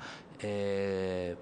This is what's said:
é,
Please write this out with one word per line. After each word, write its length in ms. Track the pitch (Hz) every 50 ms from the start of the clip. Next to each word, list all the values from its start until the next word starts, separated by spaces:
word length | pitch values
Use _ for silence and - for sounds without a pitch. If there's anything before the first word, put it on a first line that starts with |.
| - - - - - - - - -
é, 920 | 104 101 101 101 101 98 98 98 98 98 95 95 92 92 90 90 87 87 -